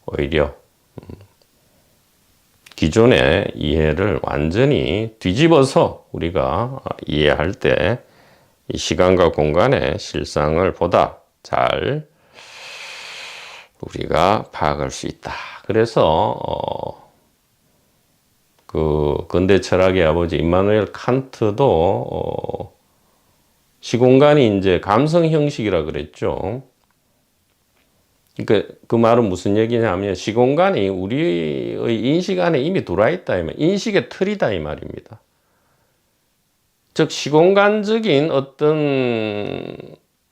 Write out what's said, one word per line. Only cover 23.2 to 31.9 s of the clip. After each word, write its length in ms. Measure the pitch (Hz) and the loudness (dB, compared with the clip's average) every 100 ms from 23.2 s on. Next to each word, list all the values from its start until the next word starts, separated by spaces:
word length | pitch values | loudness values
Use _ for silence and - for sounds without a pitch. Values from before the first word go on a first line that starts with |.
| _ _ _ _ _ _ | _ _ _ _ _ _
시공간이 760 | - 113 127 131 147 151 117 101 | -6 2 6 6 6 6 4 4
이제 220 | 95 87 | 2 2
감성 480 | 90 104 151 170 165 | 2 2 2 2 2
형식이라 560 | 160 147 143 107 90 | 2 0 -2 -2 -2
그랬죠. 800 | 76 73 76 - 104 67 90 123 131 _ _ _ _ _ _ _ _ _ _ _ _ _ _ _ _ - | -2 -6 -10 -6 -6 -4 -6 -8 -12 _ _ _ _ _ _ _ _ _ _ _ _ _ _ _ _ -10
그러니까 360 | 113 107 - - - | 0 0 0 -10 -2
그 80 | 117 | 2
말은 320 | 113 117 113 | 4 4 2
무슨 300 | 92 - 101 | -2 -2 0
얘기냐면 580 | 113 120 113 101 101 92 | 0 0 0 -2 -4 -4
시공간이 720 | - 107 123 147 190 175 98 | -4 0 2 2 0 0 -2
우리의 1120 | 95 95 131 170 175 160 139 117 107 120 | -2 -4 -4 -2 -2 -4 -6 -6 -6 -4